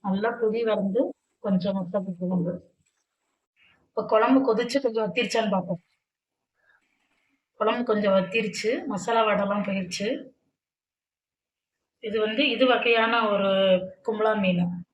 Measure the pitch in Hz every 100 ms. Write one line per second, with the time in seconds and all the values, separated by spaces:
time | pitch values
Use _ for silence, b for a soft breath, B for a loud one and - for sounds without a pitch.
0 | 196 196 226 240 220 226 226 202 196 214
1 | 349 - _ _ 208 190 190 196 175 202
2 | 190 175 180 185 170 175 - _ _ _
3 | _ _ _ _ _ _ b b _ -
4 | 196 220 233 262 - 220 240 269 262 220
5 | 214 247 214 233 214 190 175 175 _ _
6 | _ _ _ _ _ _ _ _ _ _
7 | _ _ _ _ _ _ 208 240 240 214
8 | 208 190 180 226 208 - 214 285 277 196
9 | - 226 220 196 202 208 196 196 180 -
10 | 202 277 - _ _ _ _ _ _ _
11 | _ _ _ _ _ _ _ _ _ _
12 | 220 214 214 233 285 226 254 240 240 226
13 | 226 233 214 202 196 190 196 185 185 -
14 | - 214 220 214 190 180 175 175 -